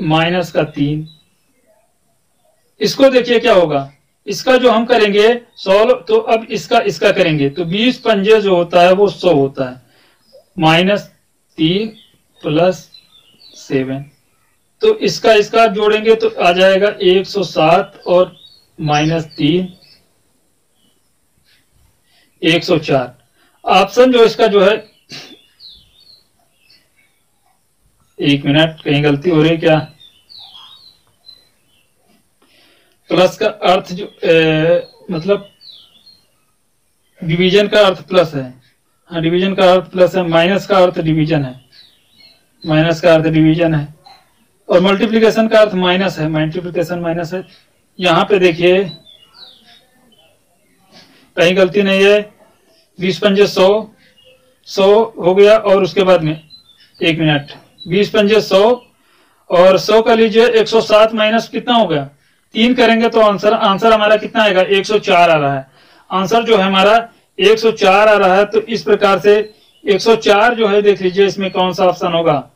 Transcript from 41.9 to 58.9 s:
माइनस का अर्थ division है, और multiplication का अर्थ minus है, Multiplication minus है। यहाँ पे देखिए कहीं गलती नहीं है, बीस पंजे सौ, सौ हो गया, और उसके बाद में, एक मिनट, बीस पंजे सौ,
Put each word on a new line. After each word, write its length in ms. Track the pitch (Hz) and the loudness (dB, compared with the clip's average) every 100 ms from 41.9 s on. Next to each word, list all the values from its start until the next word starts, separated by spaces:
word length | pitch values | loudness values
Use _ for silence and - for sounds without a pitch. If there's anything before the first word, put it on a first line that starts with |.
| _ _ _ _ _ _ _ | _ _ _ _ _ _ _
माइनस 360 | 165 156 165 160 | -4 0 0 0
का 140 | 175 | 2
अर्थ 120 | 160 156 | 2 2
division 480 | 160 156 165 165 | 2 2 2 0
है, 200 | 156 147 - - _ _ _ _ _ - | -2 -6 -14 -20 _ _ _ _ _ 0
और 120 | 180 | 2
multiplication 680 | 190 196 220 220 220 214 220 | 2 0 0 2 2 2 2
का 120 | 220 | 2
अर्थ 140 | 214 185 | 2 0
minus 420 | 180 185 190 160 | -2 -2 -4 -4
है, 100 | 156 | -4
Multiplication 680 | 156 156 175 175 175 165 175 | -4 -4 -6 -8 -6 -6 -6
minus 320 | 170 170 165 | -6 -6 -6
है। 100 | 185 180 _ _ _ _ - | -10 -12 _ _ _ _ -6
यहाँ 260 | 180 165 | -2 0
पे 140 | 196 202 | 0 2
देखिए 440 | 180 160 180 185 185 - _ _ _ _ - _ _ _ _ _ _ _ _ _ _ _ _ _ _ _ _ _ _ - | 2 2 2 2 -2 -10 _ _ _ _ -20 _ _ _ _ _ _ _ _ _ _ _ _ _ _ _ _ _ _ 0
कहीं 200 | 175 185 | 2 2
गलती 260 | 185 208 | 2 2
नहीं 220 | 196 190 | 0 2
है, 160 | 196 208 208 _ _ _ _ _ _ - | 4 2 -2 _ _ _ _ _ _ -8
बीस 200 | 185 175 | -6 -2
पंजे 280 | 208 196 185 | 0 2 0
सौ, 460 | 196 190 214 214 _ _ _ _ _ _ _ - | 2 0 0 -4 _ _ _ _ _ _ _ -10
सौ 460 | 190 196 208 220 - | 0 2 2 0 -4
हो 180 | 175 | 0
गया, 220 | 190 202 220 | 4 4 4
और 260 | 208 196 | 2 0
उसके 200 | 185 202 | 0 -2
बाद 180 | 185 175 | 0 0
में, 180 | 156 156 - - _ _ _ - | 0 -8 -12 -20 _ _ _ -6
एक 180 | 170 160 | -4 -2
मिनट, 340 | 156 143 143 - _ _ 165 | 0 -2 -6 -20 _ _ -4
बीस 240 | 190 196 | -2 0
पंजे 300 | 220 202 214 | 0 2 0
सौ, 200 | 208 190 214 247 - | 2 2 2 0 -6